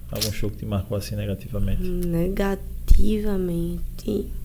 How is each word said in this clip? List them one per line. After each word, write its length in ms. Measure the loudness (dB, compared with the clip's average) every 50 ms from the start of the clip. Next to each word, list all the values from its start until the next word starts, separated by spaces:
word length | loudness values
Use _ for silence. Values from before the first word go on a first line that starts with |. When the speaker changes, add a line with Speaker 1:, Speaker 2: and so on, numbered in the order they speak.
| -12 -10
Speaker 1:
algum 200 | -6 -6 -4 -4
show 180 | -2 -2 -4 -4
que 60 | -4
te 80 | -6 -6
marcou 300 | -4 -4 -4 -4 -4 -6
assim 200 | -6 -6 -6 -8
negativamente? 640 | -6 -6 -6 -6 -8 -8 -6 -4 -2 0 0 0 -2
Speaker 2:
Negativamente? 2500 | -2 -2 -2 -2 -2 -2 0 0 -2 -2 -2 -2 -2 -2 -2 -4 -6 -10 -10 0 8 8 10 10 10 8 6 2 0 0 0 0 -2 -2 -2 -2 -4 -4 -4 -6 -6 -8 -8 -8 -6 -4 -4 -4 -4 -6 -8 -10